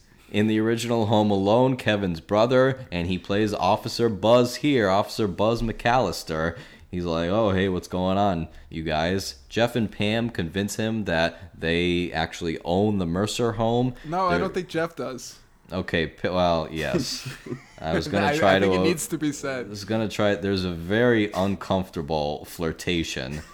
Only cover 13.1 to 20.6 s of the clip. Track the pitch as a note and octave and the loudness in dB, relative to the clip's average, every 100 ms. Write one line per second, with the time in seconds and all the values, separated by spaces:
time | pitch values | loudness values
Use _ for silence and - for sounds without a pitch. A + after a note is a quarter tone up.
13.1 | F2 G#2 - A#2+ A2 A2+ A#2+ B2+ B2+ C#3+ | 0 -2 0 -2 0 0 2 0 -4 -8
14.1 | F3 F#3 F3 F#3 E3 D#3+ D#3+ E3 E3 C3 | -2 0 0 -2 -4 -6 -4 -4 -6 -10
15.1 | B2+ - - - _ - F2+ F2+ F2 D#2+ | -10 -14 -18 -20 _ -10 -6 -2 0 -2
16.1 | - G2+ F2+ F2 E2+ D#2 D#2 D2+ E3+ - | -2 -2 2 2 2 -2 -4 -2 -2 -2
17.1 | - C3+ - - - - - D#2+ F2 D#2+ | -6 -10 -14 -12 -14 -14 -12 -4 -4 -2
18.1 | F#2+ - D#3+ G2+ F#2+ G2 F#2 F#2+ E3+ - | 0 0 2 4 4 4 4 2 0 -4
19.1 | E3 D3+ C#3 C#3 C3 G#2+ G#2 G2+ A2 G#2+ | -4 -4 -4 -6 -6 -8 -10 -4 -2 -2
20.1 | - G#2 G2+ G2 G2 | 0 2 2 0 0